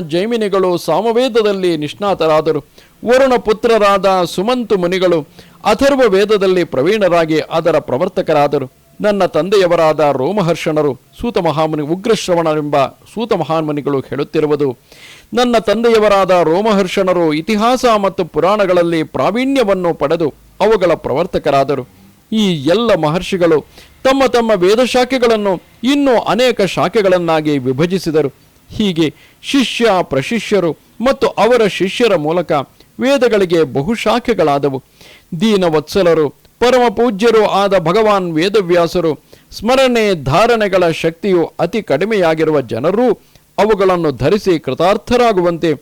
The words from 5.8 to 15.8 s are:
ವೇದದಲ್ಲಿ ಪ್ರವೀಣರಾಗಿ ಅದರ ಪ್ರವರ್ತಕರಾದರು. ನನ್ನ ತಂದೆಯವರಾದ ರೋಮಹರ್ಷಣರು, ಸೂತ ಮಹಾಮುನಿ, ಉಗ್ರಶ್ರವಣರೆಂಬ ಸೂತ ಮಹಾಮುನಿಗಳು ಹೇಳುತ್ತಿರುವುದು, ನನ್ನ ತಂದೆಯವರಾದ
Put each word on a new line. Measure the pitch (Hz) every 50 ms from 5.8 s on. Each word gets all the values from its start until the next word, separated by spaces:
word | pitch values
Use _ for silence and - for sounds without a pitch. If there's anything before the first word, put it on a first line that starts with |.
| 269 277 285 262 254 214
ವೇದದಲ್ಲಿ | 185 190 208 202 220 196 196 190 185 180 170
ಪ್ರವೀಣರಾಗಿ | - - 131 139 180 220 - 196 170 175 170 165 156 160 151
ಅದರ | - - 156 165 160 170 156 143
ಪ್ರವರ್ತಕರಾದರು. | - - 123 135 180 - - 190 170 - 156 147 143 143 147 143 131 123 _ _ _ _ _ -
ನನ್ನ | 190 208 208 196 180
ತಂದೆಯವರಾದ | 170 - 156 160 196 214 196 185 170 170 165 160 156 151 143
ರೋಮಹರ್ಷಣರು, | 156 143 135 127 127 165 202 214 175 165 165 - - 170 156 156 147 147 120 - _ _ _ -
ಸೂತ | - 240 - 208
ಮಹಾಮುನಿ, | 175 160 135 156 160 156 156 151
ಉಗ್ರಶ್ರವಣರೆಂಬ | 147 143 170 190 196 233 220 - - 185 175 170 165 160 156 156 147 147 147 143 135
ಸೂತ | 117 - _ _ - - 208 233 220
ಮಹಾಮುನಿಗಳು | 220 175 151 139 160 160 156 151 151 147 123 143 143 135
ಹೇಳುತ್ತಿರುವುದು, | 127 - 131 131 156 - - 160 151 147 151 139 147 135 120 - _ _ - - - - - - - _ 214
ನನ್ನ | 233 254 240 233 220
ತಂದೆಯವರಾದ | - 202 202 226